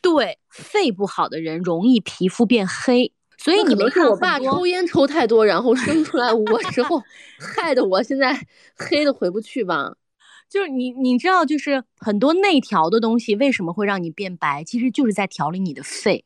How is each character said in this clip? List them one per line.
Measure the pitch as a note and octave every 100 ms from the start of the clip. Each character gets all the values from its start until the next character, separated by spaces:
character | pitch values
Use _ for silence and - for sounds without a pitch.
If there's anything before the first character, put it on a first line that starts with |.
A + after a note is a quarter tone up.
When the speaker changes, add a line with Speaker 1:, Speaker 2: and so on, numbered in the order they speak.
Speaker 1:
对， | F#4 D#4 G#3 - _
肺 | - - G#4 F4
不 | F#3
好 | G3 - E3
的 | D3
人 | D#3+ D#3+
容 | F3+ E3+
易 | A3 B3
皮 | - - F3+
肤 | - A#3
变 | A#3+ F#3+
黑， | - - B3 B3 _ _ _
所 | -
以 | F4
你 | G4
没 | G#3+ G#3+
看 | F4+
很 | D4+
多 | G3
Speaker 2:
那 | F4+ D4+
可 |
能 |
是 | C4
我 |
爸 | C#4
抽 | F4+
烟 | F4+ F4
抽 | - C#4
太 | D4+ A#3+
多， | A3+
然 | G#3+ G3
后 | A#3+ B3+
生 | B3 D#4+
出 | D4+ D4
来 | A#3+
我 | A3+ G#3+ A3 -
之 | -
后， | A#3+ D#4 - -
<laughs> | - -
害 | D3 - E4+
得 | C4+
我 | G3+ F#3
现 | - C4+
在 | C4 C4+ - _ _
黑 | _ - D4+
得 | D4
回 | - F#3
不 | F#3
去 | A3 C#4
吧。 | F#3+ D#3+ C3+ - _ _ _ - _
Speaker 1:
就 | G4
是 | F#4+
你， | C4 B3+
你 | B3 B3+ B3
知 | F4
道 | F#4
就 | D4 D4+
是 | D4 C4+ A#3+ _
很 | - G#3
多 | C4
内 | E4+ G4 D4+
调 | - G3 D#3+
的 | A3+
东 | A3 A#3
西 | A3+ G#3
为 | C#4
什 | A#3+
么 | E3+
会 | F3+ G#3
让 | G3
你 | E3+
变 | D3+ F#3+ F3+
白， | D#3 C#3+
其 | D#3+ A#3+
实 | B3+
就 | - B3+
是 |
在 | G3 F#3+
调 | - D3+
理 | F3+
你 | F#3+
的 | C#3
肺。 | - - G#3+ F3+